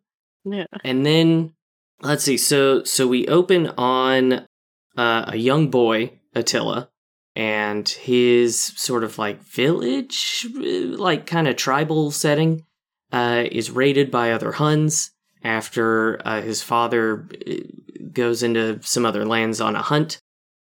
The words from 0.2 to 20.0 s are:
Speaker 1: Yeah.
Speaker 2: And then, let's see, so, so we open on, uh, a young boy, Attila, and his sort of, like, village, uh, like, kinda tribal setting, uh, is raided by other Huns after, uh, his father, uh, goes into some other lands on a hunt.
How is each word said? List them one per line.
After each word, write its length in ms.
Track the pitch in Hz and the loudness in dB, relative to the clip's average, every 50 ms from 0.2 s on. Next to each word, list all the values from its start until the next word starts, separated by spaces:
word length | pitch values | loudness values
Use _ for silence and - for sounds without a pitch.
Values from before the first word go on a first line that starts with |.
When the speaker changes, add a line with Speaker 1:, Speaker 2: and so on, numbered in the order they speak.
| _ _ _ _ _ | _ _ _ _ _
Speaker 1:
Yeah. 220 | 196 202 202 165 - - 196 - | -8 -8 -8 -8 -10 -12 -10 -6
Speaker 2:
And 220 | 135 127 131 139 | -4 -2 0 2
then, 480 | 147 156 165 165 165 165 165 165 160 - _ _ _ _ _ _ _ _ _ | 2 4 4 4 4 4 2 0 -2 -8 _ _ _ _ _ _ _ _ _
let's 220 | - 139 151 147 - | -4 -4 -2 -2 0
see, 140 | 143 135 117 | 0 0 0
so, 460 | - - 147 139 139 135 135 120 - | 0 2 2 4 4 4 4 2 0
so 240 | - - - 135 123 | -2 0 0 2 2
we 200 | 123 127 - - | 2 0 2 2
open 400 | 147 175 180 180 190 175 160 - - - | 2 2 4 4 4 2 2 0 -2 -2
on, 680 | 123 127 127 131 131 131 131 131 127 127 127 123 - - _ _ _ _ _ _ _ _ _ - | 0 2 2 2 4 4 4 4 4 4 2 0 -2 -10 _ _ _ _ _ _ _ _ _ -2
uh, 280 | 120 117 113 113 110 - | 0 2 2 0 -2 -4
a 80 | - 110 | -4 -2
young 320 | 117 127 135 156 160 135 | 0 2 4 4 2 2
boy, 500 | 127 127 120 113 113 110 117 131 - _ _ _ _ | 4 4 4 4 2 0 -2 -4 -8 _ _ _ _
Attila, 560 | 120 120 - - 117 110 110 110 120 127 - _ _ _ _ _ _ _ _ _ | -4 -2 0 -2 -2 -2 -2 -4 -4 -6 -8 _ _ _ _ _ _ _ _ _
and 520 | - 113 110 107 107 107 104 104 104 101 - | -4 -4 -2 -2 -2 -2 -2 -2 -4 -4 -6
his 720 | - - - - 123 123 123 123 120 120 120 117 117 - | -6 -6 -4 0 2 4 4 6 6 4 4 2 2 -2
sort 440 | - - - - - - 127 120 113 | -4 -6 -6 -8 -6 -4 -2 -2 -2
of, 160 | 107 - - | -4 -6 -6
like, 240 | 110 104 98 - - | -6 -6 -6 -8 -14
village, 1040 | - - - 123 143 170 - 240 240 262 277 247 - - - - - - - - 233 240 | -10 -4 0 0 2 0 0 -2 -2 -2 -4 -4 -6 -6 -6 -6 -4 -6 -6 -8 -8 -10
uh, 420 | 269 - - 180 185 175 - - - | -8 -6 -4 -4 -4 -4 -6 -6 -4
like, 300 | 202 185 156 - - - | -2 -2 -2 -2 -4 -4
kinda 260 | 170 170 160 139 120 | -2 0 0 0 0
tribal 560 | - - 135 131 143 160 156 160 156 156 147 | -2 -2 -2 0 0 0 0 0 -2 -2 -2
setting, 520 | 147 - - 156 147 147 160 160 160 160 - _ _ _ _ _ _ _ _ _ | -2 -2 0 0 2 2 2 2 0 -2 -6 _ _ _ _ _ _ _ _ _
uh, 340 | - 123 120 120 120 120 120 - | -2 0 2 2 2 2 0 0
is 200 | - 120 113 120 | -2 -4 -6 -4
raided 400 | 120 123 135 143 139 139 143 131 | -2 2 2 4 4 4 2 2
by 200 | 123 123 117 117 | 0 0 0 0
other 220 | 113 110 113 113 - | 0 0 -2 -4 -2
Huns 580 | - 151 151 151 151 156 156 156 - - - - _ _ _ _ _ - | 0 2 2 2 2 2 0 0 -2 -4 -6 -12 _ _ _ _ _ -6
after, 800 | 117 113 110 110 - - 123 113 113 113 110 110 113 - - - | -4 -4 -4 -4 -4 -2 0 0 2 2 2 2 0 -2 -2 -4
uh, 160 | 113 110 107 | -4 -4 -4
his 200 | 98 113 110 - | -4 -4 -6 -8
father, 680 | - - 120 117 120 120 120 117 113 110 107 107 - - - - - - | -4 -2 0 0 0 2 2 0 2 0 -2 -4 -6 -12 -18 -14 -10 -8
uh, 60 | - - - - - - - - - - - - | -8 -8 -10 -12 -18 -20 -20 -20 -18 -16 -16 -8
goes 320 | - 127 120 117 120 113 120 | -4 -2 0 0 0 0 0
into 360 | 117 117 113 113 110 107 110 | 0 0 0 0 0 -2 -6
some 240 | - - - 123 120 | -6 -4 -2 0 0
other 200 | 113 98 104 107 | 0 0 -2 -2
lands 360 | 107 117 113 113 113 110 107 | 0 0 0 0 0 -2 -2
on 140 | 113 107 107 | -2 -2 -2
a 60 | 104 | -2
hunt. 400 | - - 147 147 | -2 0 0 0